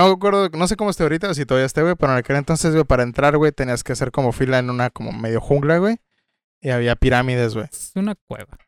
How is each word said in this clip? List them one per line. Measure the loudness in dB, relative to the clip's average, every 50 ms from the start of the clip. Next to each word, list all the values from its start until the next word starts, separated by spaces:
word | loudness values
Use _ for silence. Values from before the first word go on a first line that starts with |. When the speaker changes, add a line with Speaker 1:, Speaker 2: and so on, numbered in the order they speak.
| 6 4
Speaker 1:
me |
acuerdo, | 4 4 2 2 2 2 0 0
no | 0 -2 -2
sé | -2 0
cómo | -2 -2 -2
esté | 0 0
ahorita, | 0 0 0 -2 -2 -4 -4
si | -4 -2
todavía | 0 2 2 2
esté, | 0 0 0
güey, | 2 2 2
pero | 2 2 2
en | 2 0
aquel | 0 0 -2
entonces, | -2 0 0 -2 0 0 2
güey, | 2 2 4
para | 4 2 2
entrar, | 2 0 0 2 2 2 4
güey, | 4 2 2
tenías | 0 0 -2 -2 -4 -4 -4
que | -6
hacer | -6 -4 -6 -4
como | -2 -2 -2 -2
fila | 0 0 -2 0 0 0
en | 0 -2
una | -2 -2 -4 -4
como | -4 -8 -10 -10
medio | -8 -8 -4 -4 -2 -4
jungla, | 0 0 0 0 2 2 2 2
güey, | 2 0 -2 -4 _ _ _ _ _ _ _ _ _ _ _ _
y | -4 -2
había | -2 0 0 0 0
pirámides, | 2 2 4 4 2 2 0 0 0 0 -2 -2
güey. | -6 -8 -8
Speaker 2:
Es | -12 -16 -18 -10 -6
una | -4 -4 -4 -6 -8 _
cueva. | _ -14 -14 -14 -18 -20 -20 _